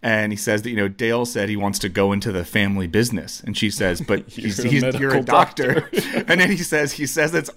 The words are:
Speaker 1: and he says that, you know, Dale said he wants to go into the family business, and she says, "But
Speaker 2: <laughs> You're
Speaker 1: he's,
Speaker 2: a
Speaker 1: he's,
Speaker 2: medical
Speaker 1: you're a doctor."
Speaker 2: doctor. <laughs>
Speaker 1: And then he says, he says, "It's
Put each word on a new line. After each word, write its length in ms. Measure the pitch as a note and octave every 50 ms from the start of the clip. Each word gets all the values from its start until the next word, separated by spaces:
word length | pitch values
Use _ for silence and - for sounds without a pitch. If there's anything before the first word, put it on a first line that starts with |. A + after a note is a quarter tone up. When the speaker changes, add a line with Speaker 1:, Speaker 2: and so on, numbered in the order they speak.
| -
Speaker 1:
and 280 | A2+ A2 G#2+ G#2+ G#2
he 40 | G#2
says 260 | G#2 - A#2 G#2+ G#2
that, 80 | G#2 B2
you 60 | A#2
know, 120 | G#2 G2+ G2
Dale 380 | G2 - A#2 A2+ A#2 B2 A#2+
said 240 | A#2+ - A2+ G2 G#2
he 60 | G#2+
wants 240 | G2+ G2+ G2+ G2 -
to 100 | - F#2+
go 220 | F2 G#2 G2 G2
into 200 | G2 G2+ - A#2+
the 140 | F#2 F2+ E2+
family 420 | - - G#2+ G2+ G2 G2 G2 F#2 E2+
business, 540 | E2+ G#2 A#2+ A#2+ A2+ E2+ D#2 - - -
and 160 | - C3 G#2 -
she 120 | A2+ G#2
says, 320 | F#2+ - G#2 F#2 F2 E2+
"But 360 | - - G2+ - - - - -
Speaker 2:
<laughs> 0 |
You're 80 | - G#2+
Speaker 1:
he's, 120 | G2 -
Speaker 2:
a 80 | A#2 A#2
Speaker 1:
he's, 140 | C#3+ C#3 B2+
Speaker 2:
medical 180 | C3 B2 C3
Speaker 1:
you're 140 | C#3 C3+ C3
a 60 | C3+ B2
doctor." 580 | A#2 B2 F3 E3 - - - C3 B2 C#3+ D#3+
Speaker 2:
doctor. 420 | - - - - - - - - -
<laughs> 40 | -
Speaker 1:
And 120 | E3+ F3+
then 120 | F3+ F#3
he 60 | G3+ F3+
says, 340 | E3+ - D#3 D3+ D3 C#3
he 160 | - - C#3+ C3
says, 260 | - D#3+ D3+ D#3 E3+
"It's 160 | E3 D3 - -